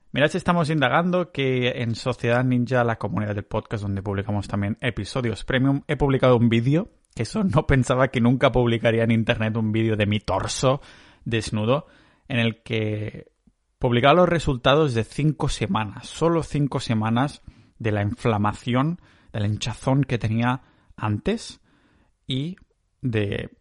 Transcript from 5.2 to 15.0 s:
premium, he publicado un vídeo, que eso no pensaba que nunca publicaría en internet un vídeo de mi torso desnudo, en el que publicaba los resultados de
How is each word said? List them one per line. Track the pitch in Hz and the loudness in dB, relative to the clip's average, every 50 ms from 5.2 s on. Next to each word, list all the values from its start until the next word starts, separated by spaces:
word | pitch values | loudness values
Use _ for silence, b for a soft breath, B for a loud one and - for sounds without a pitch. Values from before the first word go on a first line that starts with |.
| 120 113 - - - | -2 -4 -4 -6 -4
premium, | - 131 127 131 139 139 143 - | -2 0 2 2 2 0 0 -2
he | - 147 | -4 -2
publicado | 127 147 139 135 131 131 127 123 | 0 0 0 2 4 6 6 6
un | 113 120 117 | 6 6 4
vídeo, | 117 117 117 135 147 170 220 - _ _ _ _ - | 4 4 2 2 2 0 0 -4 _ _ _ _ -8
que | - 113 | -8 -6
eso | - - 220 202 | -4 -2 -2 0
no | 190 - 170 - | 2 2 2 2
pensaba | - 139 131 120 - 127 127 135 127 | 4 2 2 2 2 2 2 2 2
que | - 127 | 2 2
nunca | 117 120 135 123 143 131 | 4 4 4 4 2 2
publicaría | 120 127 123 120 117 113 113 117 113 113 113 | 4 4 2 2 2 2 2 2 2 2 2
en | 113 | 2
internet | 117 113 110 120 120 110 110 110 107 | 2 2 2 0 0 0 0 -2 -2
un | 117 110 107 | -2 -2 0
vídeo | 107 113 113 110 107 | 0 0 2 2 2
de | 104 104 | 2 0
mi | 101 104 104 | 0 0 -2
torso | - - 92 95 107 - - - 135 131 135 - B B B B B B B B B | -2 -2 -4 -2 -2 -4 -4 0 0 0 0 0 B B B B B B B B B
desnudo, | - 117 110 101 - 110 107 107 113 135 156 - b b b b b b b b | -4 -4 -4 -4 -2 -4 -2 0 0 0 0 -2 b b b b b b b b
en | b - | b -2
el | 120 113 117 110 _ | 0 0 0 -2 _
que | - - 117 110 107 107 107 104 107 - - - - _ _ _ _ _ _ _ _ _ _ - | -8 -6 -4 -4 -2 -4 -4 -6 -8 -10 -12 -14 -20 _ _ _ _ _ _ _ _ _ _ -4
publicaba | - 123 117 120 123 139 156 | -2 0 2 4 6 6 6
los | 180 180 170 | 6 6 4
resultados | 170 160 - 151 135 120 - 135 139 156 160 139 117 | 2 0 0 -2 -2 0 2 2 4 4 2 2 0
de | 113 | -2